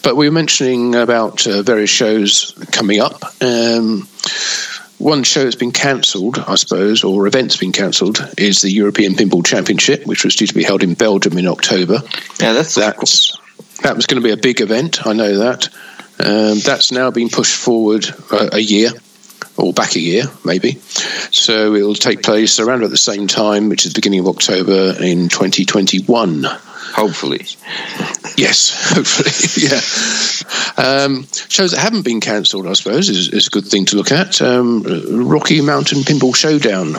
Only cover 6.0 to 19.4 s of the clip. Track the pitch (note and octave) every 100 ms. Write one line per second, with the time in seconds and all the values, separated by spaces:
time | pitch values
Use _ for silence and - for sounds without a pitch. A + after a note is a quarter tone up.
6 | - G2+ G2 - - F#2+ - F2+ G2+ A2+
7 | G2 F#2+ G2 C3 A2 - F#2 F#2+ F#2+ -
8 | F#2+ G#2+ - - G2+ F#2+ G3 G2+ G#2 G2+
9 | G2+ F#2 G2+ F2+ E2 A2+ F2+ G2 - D3+
10 | - - - - G#2 - - G2 F#2 E2+
11 | A2 G2 G2 F2 F2+ - - G2 F2+ A2
12 | - - - - A2+ A2+ D#3+ - G#2 -
13 | - - - - - - - - C#3+ -
14 | - B2+ A#2 G#2 C3 A#2+ G#2 A2 D#3+ -
15 | A2+ A2 G#2 G2+ A#2+ C3+ - - - -
16 | - - E2+ G#2+ G#2+ G#2+ A#2+ C3 - B2+
17 | B2+ A#2+ A#2 - A#2 - B2 A2+ G#2+ G#2+
18 | G2 - - G#2+ G#2 G#2+ G#2+ G2+ A#2 -
19 | _ - - -